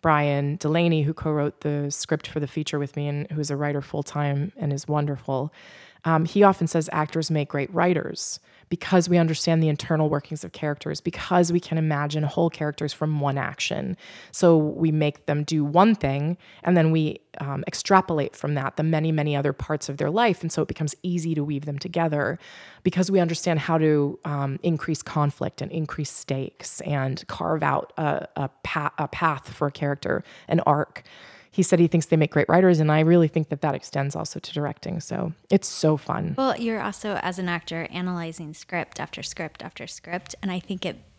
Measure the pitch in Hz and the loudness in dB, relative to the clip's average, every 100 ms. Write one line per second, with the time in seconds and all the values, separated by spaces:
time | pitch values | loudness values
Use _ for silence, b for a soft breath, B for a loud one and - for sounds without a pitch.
0 | 160 151 147 143 143 151 151 160 170 160 | 4 4 4 2 0 -2 0 2 4 4
1 | 147 160 160 151 147 - 151 147 143 143 | 2 0 -2 0 -2 -2 -4 -2 -4 -6
2 | - 151 - 156 147 - 151 151 143 - | -2 -4 -2 -6 -4 -6 -4 -4 -4 -4
3 | 143 143 - 151 143 139 147 143 139 147 | -4 -4 -6 -4 -4 -2 -2 -2 -4 -6
4 | 143 147 147 139 160 - 165 139 - 147 | -4 -2 0 0 -4 -4 -4 -4 -2 -2
5 | 143 139 - 135 151 B B B B B | 0 -4 -4 -4 -4 B B B B B
6 | 165 160 165 202 202 190 165 170 156 156 | 2 2 2 8 8 8 0 0 0 -2
7 | 151 165 156 156 143 143 139 170 175 170 | -2 -2 -2 -2 -2 -4 -4 0 2 2
8 | - - - - b b b 175 - 185 | -2 -8 -8 -10 b b b -6 4 4
9 | 170 175 165 160 - 165 160 147 - 156 | 6 4 4 0 2 4 4 0 0 0
10 | 151 147 - 156 170 - 151 147 - 151 | 2 0 -4 -10 -10 -6 -6 -4 -6 -6
11 | - - - 180 170 175 - 160 160 147 | -6 -6 0 4 4 2 0 -2 0 0
12 | 147 151 147 - 170 - 151 143 151 - | -2 -2 -2 0 0 0 -6 -4 -6 -4
13 | 156 151 143 139 135 - - - 135 180 | -2 0 0 -2 -4 -6 -4 -4 -4 -8
14 | B B B - 180 165 151 - 165 156 | B B B 2 6 6 4 0 2 2
15 | 147 - - 147 147 160 143 156 208 214 | 0 -2 -4 -2 0 0 2 4 4 4
16 | 139 139 147 175 B B - 180 160 160 | 0 -2 -2 -6 B B 2 4 6 4
17 | 151 - _ - 139 139 - - - 190 | 0 -4 _ -10 -8 -6 -6 -8 4 4
18 | 185 160 139 - 147 147 135 - 160 156 | 4 -2 -2 -4 -4 -2 -4 -2 0 2
19 | 160 156 147 143 143 135 - 151 - 143 | 2 0 0 0 0 -2 -4 -6 -6 -4
20 | 147 180 233 - 165 - 151 - 151 - | -2 2 2 2 -2 -2 -4 -2 -4 -4
21 | 185 175 165 156 143 143 147 143 170 170 | -4 -2 -2 -2 -2 -4 -6 -8 -6 -2
22 | 165 147 127 165 B B B B - 180 | 0 0 -2 -4 B B B B 0 2
23 | 185 196 170 165 - 160 - 165 156 151 | 2 4 2 0 0 0 2 2 4 4
24 | 143 - - 147 139 135 170 160 - 156 | 2 -2 -6 -4 -2 -2 0 0 -2 -6
25 | - 156 143 - 131 - 139 170 156 - | -2 0 0 0 -6 -6 -8 -6 -6 -6
26 | 147 - - 135 135 _ - - - 143 | -6 -8 -6 -4 -6 _ -10 -8 -4 -2
27 | 135 135 - - 170 160 147 143 - - | -2 -4 -8 -6 -2 0 0 0 -4 -4
28 | 156 143 - - 139 _ - 165 147 - | -2 -2 -6 -6 -6 _ -6 -4 -4 -4
29 | 147 - 165 143 - - 147 - 147 143 | -6 0 -2 -2 -8 -4 -4 -2 -4 -2
30 | - - B B B 165 - 147 - - | -2 -4 B B B 0 4 2 0 -8
31 | B B B B B - 180 170 170 165 | B B B B B 0 2 6 6 4
32 | - 160 151 156 - 170 185 165 156 151 | 2 2 4 2 4 6 6 6 4 4
33 | 160 175 160 165 151 147 156 139 - 143 | 6 6 6 2 -2 -2 -2 -4 -4 -4
34 | 139 - - - - - 147 - - 175 | -4 -4 -8 -8 -8 -6 -6 -6 -8 -8
35 | - - - 160 _ 196 - - 156 151 | -6 -6 -6 -8 _ 2 2 0 2 2
36 | - - 165 139 269 - 233 220 202 - | -2 -4 -2 -2 -2 0 -2 -2 -4 -6
37 | 214 196 180 180 180 170 - 165 165 - | -6 -4 -4 -4 -4 -4 -6 -8 -6 -6
38 | 180 180 165 165 156 160 - 175 - - | -4 -4 -6 -10 -12 -14 -8 -6 -6 -8
39 | - - - - 160 - - - - - | -10 -10 -12 -10 -10 -10 -16 -14 -14 -14
40 | - 175 - 247 202 180 - 190 180 - | -10 -10 -10 -10 -6 -6 -8 -8 -8 -10
41 | - | -16